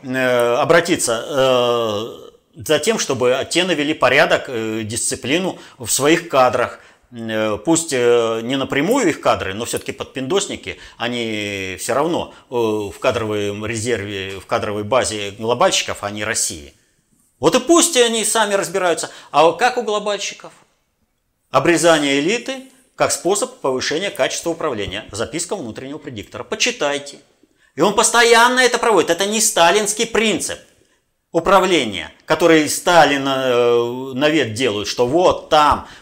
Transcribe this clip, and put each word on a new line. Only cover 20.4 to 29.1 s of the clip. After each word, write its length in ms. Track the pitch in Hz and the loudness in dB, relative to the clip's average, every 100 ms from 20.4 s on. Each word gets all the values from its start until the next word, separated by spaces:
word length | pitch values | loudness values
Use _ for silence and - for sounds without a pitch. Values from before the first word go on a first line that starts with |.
| 170 - _ _ _ _ _ _ _ _ _ | -18 -20 _ _ _ _ _ _ _ _ _
Обрезание 680 | 131 151 165 170 156 143 139 | 0 2 4 4 4 2 0
элиты 420 | 151 240 240 262 - _ _ | 0 -2 -4 -10 -14 _ _
как 180 | - 202 | -2 -2
способ 480 | - 170 202 - - | 0 -2 0 -2 -4
повышения 500 | 143 131 - 196 196 | -4 -2 -4 -4 -6
качества 400 | - 147 - - | -2 -4 -2 -6
управления. 580 | - 156 110 95 95 110 | -6 -6 -6 -6 -8 -10
Записка 460 | 104 113 156 - 208 | -8 -8 -6 -8 -8
внутреннего 400 | 120 107 131 156 | -8 -12 -14 -14
предиктора. 480 | 151 113 92 107 | -12 -14 -12 -14
Почитайте. 760 | - - 254 - 147 143 - - _ _ _ _ _ | -10 -4 -2 0 -2 -2 -8 -16 _ _ _ _ _
И 60 | - | 0
он 140 | 180 | 2
постоянно 640 | 202 214 240 233 233 247 254 | 2 2 4 6 6 6 4
это 180 | 247 - | 2 2
проводит. 300 | 233 165 | 2 2
Это 160 | 156 | 2